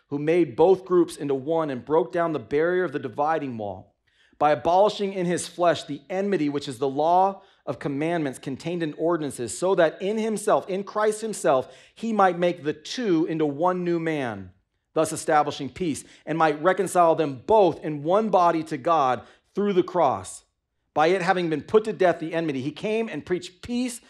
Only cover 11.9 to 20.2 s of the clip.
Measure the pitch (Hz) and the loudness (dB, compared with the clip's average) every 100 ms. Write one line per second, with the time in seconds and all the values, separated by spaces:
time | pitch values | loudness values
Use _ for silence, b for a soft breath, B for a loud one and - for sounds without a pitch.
11.9 | B 226 214 190 175 175 170 143 147 - | B -4 4 4 4 0 0 -6 -6 -8
12.9 | - 233 165 165 160 151 139 180 180 175 | -6 0 2 2 0 -2 0 0 0 -2
13.9 | 170 160 151 127 101 92 _ _ _ _ | -2 -2 -4 -4 -6 -12 _ _ _ _
14.9 | 156 156 151 - 151 147 - 135 - 175 | -2 -2 -2 0 2 2 -4 -10 -6 -6
15.9 | 123 - b - 160 160 147 160 185 185 | -6 -10 b -6 0 2 2 0 0 0
16.9 | 180 170 156 156 131 - 220 180 143 170 | 4 4 4 0 -4 2 4 4 2 -6
17.9 | 151 147 196 220 190 175 165 156 151 123 | -6 0 0 2 4 4 2 -4 -4 0
18.9 | 165 131 120 b b _ - 208 185 175 | 2 2 0 b b _ -2 0 2 2
19.9 | 180 147 104 | 2 2 2